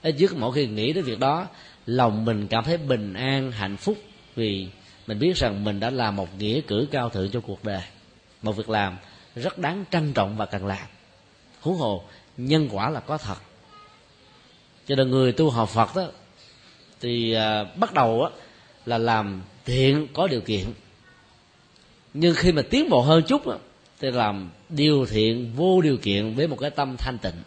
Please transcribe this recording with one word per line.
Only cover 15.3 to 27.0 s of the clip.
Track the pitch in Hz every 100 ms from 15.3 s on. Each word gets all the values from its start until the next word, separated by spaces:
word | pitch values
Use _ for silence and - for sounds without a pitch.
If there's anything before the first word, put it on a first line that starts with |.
tu | 123 156
học | 117 107
Phật | 113 107 185
đó, | 180 - - - - - - - - -
thì, | 120 120 117
à, | 113 107 107
bắt | 101 123 -
đầu | 170 120 113
á, | 156 - - - - - -
là | 117
làm | 117 110 104 95 95 -
thiện | - 127 131 147 147
có | 147 185
điều | 127
kiện, | 95 104 95 113 - _ - _ _ _ _ _ _ _ _ _ _
nhưng | 139 170
khi | 165 180
mà | 156 127
tiến | 254 320
bộ | 147
hơn | 127 165
chút | 160 285 -
á, | 113 - _ _ _
thì | 135
làm | 123 107 101 90 85 _
điều | 151 151 147 123
thiện | 110 107 117 120 120
vô | 180 185
điều | 160 127
kiện | 104 101 110
với | 117 160
một | 127
cái | 143
tâm | 143 139
thanh | 127